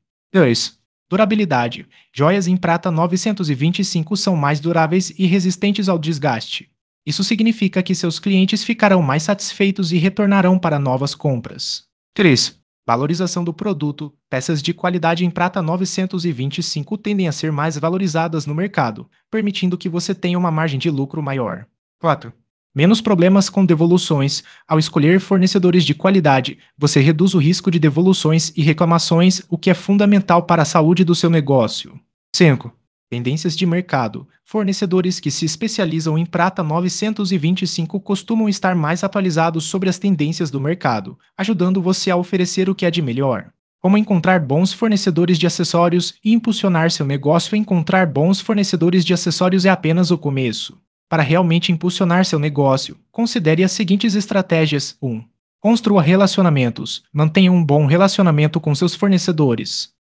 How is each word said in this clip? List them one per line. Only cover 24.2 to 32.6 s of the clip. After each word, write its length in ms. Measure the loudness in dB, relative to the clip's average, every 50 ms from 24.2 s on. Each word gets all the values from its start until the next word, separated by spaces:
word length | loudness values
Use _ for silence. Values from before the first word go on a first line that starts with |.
| 0 -2 -2 -6 -10 -14 -20 _ _ -2
Ao 100 | 0 0
escolher 400 | 0 0 0 2 2 4 4 2
fornecedores 640 | 2 2 2 2 2 2 2 2 2 4 4 4 2
de 100 | 2 0
qualidade, 640 | 0 0 2 2 4 4 4 2 2 0 -2 -8 -14 _ _ _
você 240 | -2 -2 2 2 4
reduz 340 | 4 4 4 4 2 2 2
o 40 | 2
risco 340 | 2 2 2 0 0 0 0
de 60 | 2
devoluções 760 | 2 2 2 2 2 2 2 2 2 2 2 2 0 -2 -2
e 80 | 0 0
reclamações, 800 | 0 2 2 2 2 2 0 0 2 2 4 4 4 2 0 -2 _
o 100 | -8 -2
que 120 | 0 0
é 40 | 0
fundamental 720 | 0 0 0 2 2 4 4 4 4 4 4 2 2 2
para 180 | 2 2 2 2
a 40 |
saúde 360 | 2 2 2 4 4 4 4 4
do 120 | 2 2
seu 140 | 2 2 2
negócio. 680 | 2 2 2 2 2 2 2 0 -2 -6 -10 -12 -18 -20 -20 _ _ _ _ _ 0
Cinco. 380 | 2 4 4 4 2